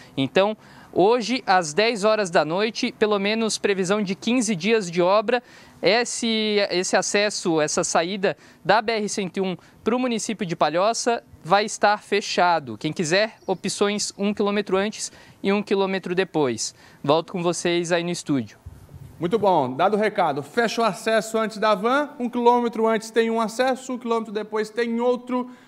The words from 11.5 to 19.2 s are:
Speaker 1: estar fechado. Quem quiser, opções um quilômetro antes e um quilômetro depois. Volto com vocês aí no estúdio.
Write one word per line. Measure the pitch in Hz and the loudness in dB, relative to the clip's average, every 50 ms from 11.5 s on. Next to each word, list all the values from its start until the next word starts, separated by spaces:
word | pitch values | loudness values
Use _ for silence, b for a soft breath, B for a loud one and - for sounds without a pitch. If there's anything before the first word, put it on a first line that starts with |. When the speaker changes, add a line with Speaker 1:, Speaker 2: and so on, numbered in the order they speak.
| 185 202 214 | 2 2 2
Speaker 1:
estar | 214 - - - 208 208 208 - | 0 0 2 2 2 2 0 -2
fechado. | - 208 202 214 - - - 180 175 170 160 143 123 107 | -2 -2 -2 -2 -2 0 2 2 4 2 0 -2 -6 -8
Quem | 104 - 156 151 | -6 -4 -4 -2
quiser, | - 185 147 165 190 214 214 - - - | -2 -2 0 2 2 2 0 -4 -6 -6
opções | - 190 180 - 196 - - 208 202 208 208 - - - - | -6 -4 -4 -4 -4 -2 0 0 0 0 -2 -4 -6 -6 -4
um | 202 202 208 | -2 -2 0
quilômetro | - 208 202 202 208 208 - 185 | 0 0 0 0 -2 -2 0 0
antes | 190 196 220 214 - - - B B B B B B - | 0 0 -2 -4 -8 -10 -12 B B B B B B -2
e | 196 196 | 0 0
um | 208 202 | 0 0
quilômetro | - 214 196 190 190 190 190 - 185 175 | 0 0 0 0 0 -2 -4 -4 -2 -2
depois. | 175 190 180 - 160 147 127 117 104 - - B B B B B B - | -2 -2 0 0 0 0 0 0 -2 -6 -8 B B B B B B 0
Volto | - 147 165 170 - - | 2 2 2 0 -2 -6
com | 185 170 | -4 -2
vocês | 180 170 - - 180 175 170 175 160 | -2 -2 -2 -2 0 0 0 0 0
aí | 175 175 170 | 0 0 0
no | 175 | -2
estúdio. | 175 - - - 147 135 113 104 - - - - - - - - - - - - - - | -6 -6 -4 -2 -2 -2 -4 -6 -12 -20 -20 -20 -20 -20 -20 -20 -20 -20 -20 -20 -10 -6